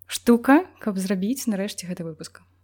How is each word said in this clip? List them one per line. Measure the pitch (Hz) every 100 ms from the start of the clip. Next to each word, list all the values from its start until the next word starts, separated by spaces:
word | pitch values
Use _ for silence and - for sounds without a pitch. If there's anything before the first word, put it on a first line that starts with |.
| -
штука, | - - 233 247 294 370 _
каб | 220 190
зрабіць | 190 190 202 277 -
нарэшце | 196 202 - 175
гэты | 175 165
выпуск. | 160 - - _ _